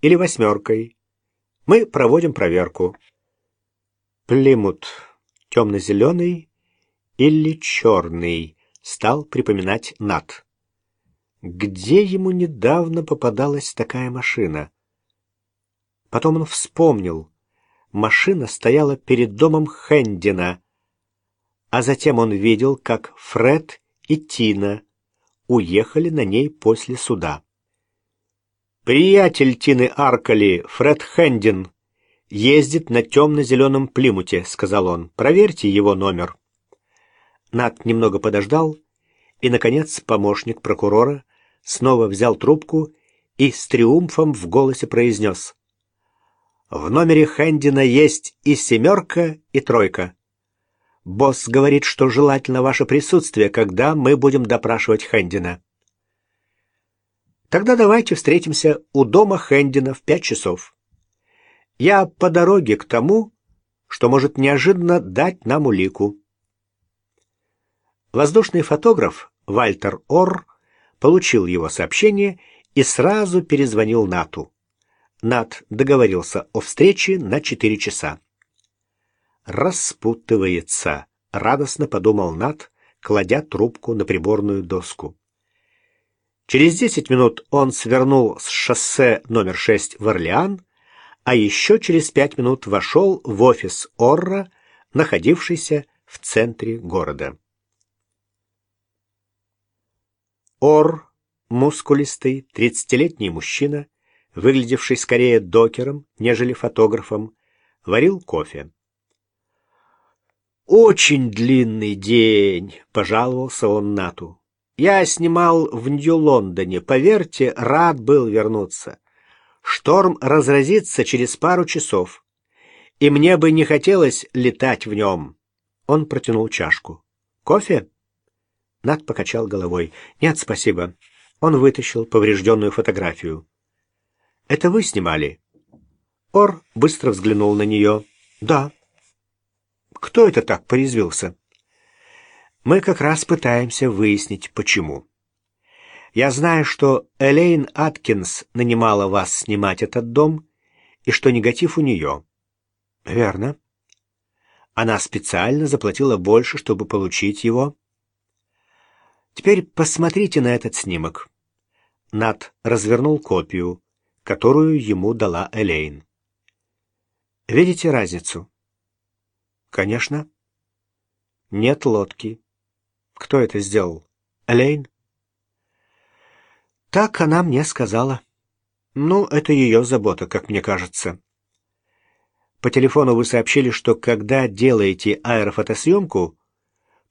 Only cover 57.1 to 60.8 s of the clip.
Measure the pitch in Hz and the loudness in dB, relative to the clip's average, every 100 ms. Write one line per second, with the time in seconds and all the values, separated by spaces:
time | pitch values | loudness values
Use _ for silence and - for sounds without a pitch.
57.1 | _ _ _ - 170 214 240 208 226 226 | _ _ _ -4 -2 2 4 6 4 2
58.1 | 170 - 170 160 151 156 147 _ 139 127 | -2 2 2 0 -2 0 0 _ 0 2
59.1 | 170 214 190 - 139 143 135 131 131 - | 4 4 2 0 2 2 0 -2 -6 -2
60.1 | 165 - 110 95 87 - _ | -2 -2 -6 -6 -6 -10 _